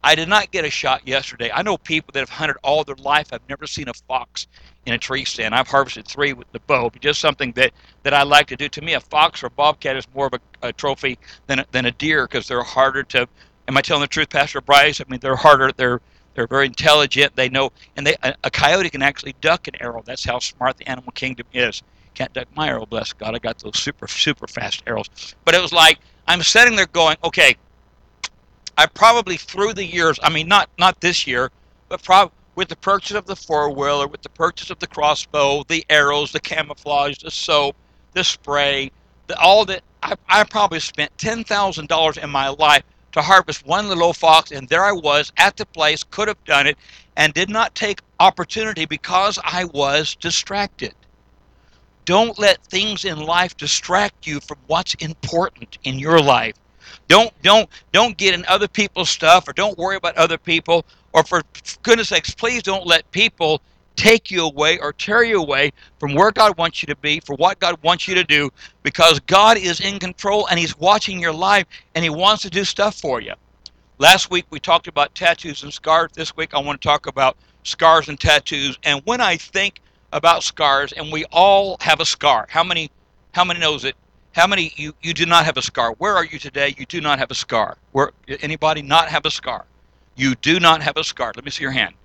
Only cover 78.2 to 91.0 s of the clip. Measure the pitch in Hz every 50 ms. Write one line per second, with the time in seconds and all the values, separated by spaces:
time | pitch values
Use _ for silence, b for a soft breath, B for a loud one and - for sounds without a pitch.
78.2 | - 165 151 147 - - 160 143 139 143 127 - - 160 143 139 - 202 233 247
79.2 | 247 196 170 160 - - _ 190 196 202 _ - _ _ _ _ _ _ - 151
80.2 | 151 170 170 165 180 - - - 160 143 139 139 143 139 - 160 156 151 156 156
81.2 | 156 - - 165 180 202 196 196 202 196 185 - - 165 160 147 165 - - -
82.2 | - 147 135 113 104 - - 156 170 180 180 165 160 147 _ _ _ _ _ _
83.2 | _ _ _ 175 180 180 175 175 165 156 151 135 117 135 - _ _ _ _ _
84.2 | _ _ _ - 170 190 202 190 170 156 - - 147 151 151 _ - 165 170 143
85.2 | 170 165 170 170 156 160 156 - - - _ - 120 117 113 _ 170 208 208 185
86.2 | 170 160 156 143 - 147 _ 143 139 143 139 - 131 _ - 175 156 151 143 135
87.2 | 135 - 131 - - _ 127 113 104 - - _ _ _ _ 135 139 147 _ _
88.2 | _ - 135 143 - 147 160 151 - 156 156 151 143 139 143 165 165 156 147 156
89.2 | 139 156 147 - - 135 117 98 - _ _ _ _ _ _ _ _ _ _ 127
90.2 | 131 135 127 - - 147 165 185 175 170 160 156 151 151 143 160